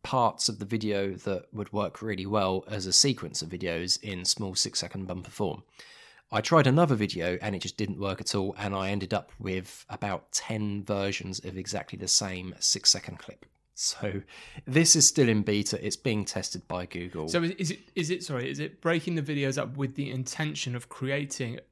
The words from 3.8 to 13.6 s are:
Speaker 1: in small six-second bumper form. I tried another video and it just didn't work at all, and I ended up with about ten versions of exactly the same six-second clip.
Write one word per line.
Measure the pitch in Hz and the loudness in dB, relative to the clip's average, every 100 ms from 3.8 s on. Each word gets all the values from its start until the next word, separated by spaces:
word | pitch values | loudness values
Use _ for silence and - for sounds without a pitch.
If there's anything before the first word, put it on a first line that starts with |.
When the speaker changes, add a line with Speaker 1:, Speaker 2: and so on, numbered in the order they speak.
| 90 - | 0 -2
Speaker 1:
in | 104 92 | -2 -4
small | 90 - 101 | 0 0 -2
six-second | 92 - - 87 98 92 | -2 -2 -2 -6 -8 -6
bumper | 92 90 | -8 -10
form. | - 98 76 - - - - - - _ | -4 -2 -2 -12 -20 -20 -20 -20 -20 _
I | 110 | -2
tried | - 165 135 | 4 6 8
another | 143 170 | 6 6
video | 117 104 90 85 90 | 4 2 0 0 0
and | 104 | -2
it | 95 | -2
just | 92 - | -4 -4
didn't | 101 95 | -4 -2
work | 98 92 | -4 -4
at | 90 | -2
all, | 101 95 101 | 0 -2 -2
and | 101 | -4
I | 98 95 | -2 0
ended | 101 92 | -2 0
up | 104 - - | -2 -4 -8
with | 98 92 90 - - | -4 -4 -6 -16 -14
about | 104 104 95 _ | -6 -4 -4 _
ten | - - 110 104 101 | -6 -2 -2 -2 -2
versions | 98 101 98 95 95 92 | -2 0 0 -2 -6 -8
of | 92 92 | -8 -8
exactly | 90 95 - - | -6 -6 -6 -6
the | 92 | 2
same | - 98 92 92 95 | 2 2 -6 -8 -2
six-second | - 98 - 101 - 90 | 0 4 4 4 0 -14
clip. | - - - _ | -16 -18 -20 _